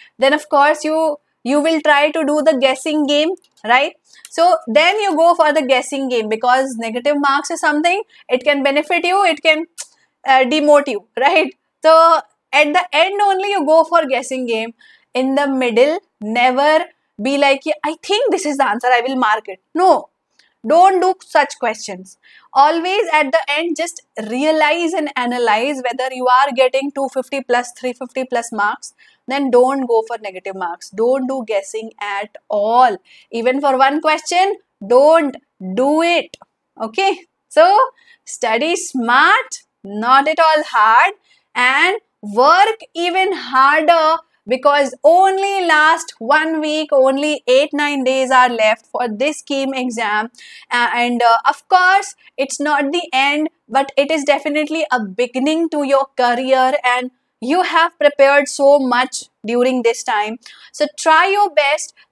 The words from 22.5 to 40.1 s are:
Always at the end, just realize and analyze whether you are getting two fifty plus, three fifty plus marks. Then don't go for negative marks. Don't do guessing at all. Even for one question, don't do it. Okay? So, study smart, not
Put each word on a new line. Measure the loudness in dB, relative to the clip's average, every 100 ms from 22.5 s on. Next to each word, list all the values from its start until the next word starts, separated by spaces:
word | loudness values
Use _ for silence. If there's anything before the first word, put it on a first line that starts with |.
Always | 2 2 2 -2 -2 0
at | 0 2
the | 0 0 -4
end, | -4 -4
just | -6 -10 _ -12 -8
realize | -2 0 2 2 0 -2
and | -4 -4 -4
analyze | -4 -2 0 0 -2 -4 -6
whether | -6 -6
you | -2 2
are | 2 2 2
getting | 0 0 -4
two | -6 -6
fifty | -6 -6 -8
plus, | -2 -4 -4 -10
three | -10
fifty | -10 -10 -10
plus | -6 -6 -6
marks. | -4 -4 -4 -14 _ _ _ -8
Then | -4 2
don't | 2 2 0 0
go | -2 -2
for | -10
negative | -10 -12 -12 -8
marks. | -8 -10 -14
Don't | -4 -2 0 -2
do | -6 -4
guessing | -6 -6 -12 -12 -12
at | -8 -8 -10 -16 _
all. | -4 0 2 2 0 _ -20 _
Even | -4 -2 0
for | 0 2
one | 0 0
question, | -2 -2 -2 0 0 -4 _ _ 0
don't | 4 6 4 0 -8 _ _ -8
do | -2 0 0
it. | 0 -2 -4 -18 _ _ _ -12
Okay? | -8 -2 -2 -4 _ _ _
So, | 2 4 4 0 -4 _ _
study | -18 -8 -4 -2 -2 -4
smart, | -6 -6 0 2 4 2 -2 -16 _ _
not | -14 -6 2